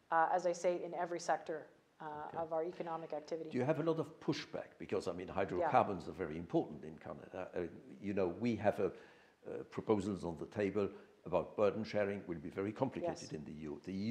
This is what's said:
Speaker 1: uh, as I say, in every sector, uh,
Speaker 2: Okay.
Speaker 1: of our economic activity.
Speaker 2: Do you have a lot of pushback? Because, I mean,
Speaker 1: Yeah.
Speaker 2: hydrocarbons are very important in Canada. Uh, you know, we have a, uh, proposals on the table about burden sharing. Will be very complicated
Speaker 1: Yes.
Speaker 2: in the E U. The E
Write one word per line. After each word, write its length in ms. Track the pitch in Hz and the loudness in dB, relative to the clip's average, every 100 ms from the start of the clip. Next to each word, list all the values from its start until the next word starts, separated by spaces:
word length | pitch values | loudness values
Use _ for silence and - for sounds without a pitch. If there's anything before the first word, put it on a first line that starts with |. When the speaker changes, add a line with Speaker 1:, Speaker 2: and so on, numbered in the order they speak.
| - | 2
Speaker 1:
uh, 180 | 165 160 | 4 6
as 120 | 180 175 | 4 2
I 40 | |
say, 300 | 175 185 175 | 2 2 2
in 100 | 170 165 | -2 -2
every 240 | 175 175 | -2 -2
sector, 480 | 175 156 - 156 - - _ - | 0 0 0 -6 -8 -18 _ -12
uh, 40 | 156 | -10
Speaker 2:
Okay. 320 | 151 151 160 | -8 -6 -4
Speaker 1:
of 140 | 160 | -2
our 100 | 160 | 0
economic 500 | 170 180 170 165 165 | 0 -2 -4 -6 -4
activity. 360 | 151 151 165 160 | -6 -4 -6 -2
Speaker 2:
Do 60 | 123 | 0
you 60 | 127 | 2
have 140 | 147 | 4
a 40 | |
lot 160 | 165 160 | 2 2
of 200 | - - | -2 -2
pushback? 500 | - - - 90 - - | -2 -2 -2 -8 -8 -12
Because, 280 | 87 98 92 | -2 0 0
I 60 | |
mean, 140 | 87 90 | -4 -2
Speaker 1:
Yeah. 80 | 85 | 0
Speaker 2:
hydrocarbons 720 | 98 90 160 135 101 90 85 | 2 2 6 6 6 2 -4
are 80 | 80 85 | -4 -4
very 120 | 80 | -4
important 460 | 87 165 131 76 | 0 2 0 -4
in 140 | 78 78 | -12 -12
Canada. 520 | - 76 - 92 92 90 | -10 -10 -10 -8 -6 -4
Uh, 60 | 82 - - 69 | -4 -6 -16 -8
you 120 | 101 | -2
know, 140 | 101 90 87 | 2 2 4
we 160 | 120 107 | 2 4
have 240 | 107 101 | 4 4
a, 80 | 92 | 2
uh, 760 | - - - - _ - - - | 0 -12 -20 -20 _ -10 -8 -6
proposals 560 | - - 107 95 90 85 | -2 4 4 4 -2 -4
on 120 | 80 | -6
the 100 | 80 | -4
table 420 | 107 101 101 98 - - - 90 | 0 2 2 0 -2 -16 -16 0
about 300 | 87 80 - | 0 2 4
burden 280 | 104 101 | 4 4
sharing. 400 | 107 104 101 101 90 | 0 0 0 0 -4
Will 120 | 82 | -6
be 100 | 80 | -4
very 220 | 95 101 | -2 -2
complicated 600 | 107 139 175 170 - - | 0 0 0 -4 -4 -8
Speaker 1:
Yes. 20 | |
Speaker 2:
in 100 | 78 73 | -8 -8
the 60 | |
E 180 | 76 78 | -8 -8
U. 100 | 73 | -8
The 100 | - | -4
E 140 | 95 107 | -2 4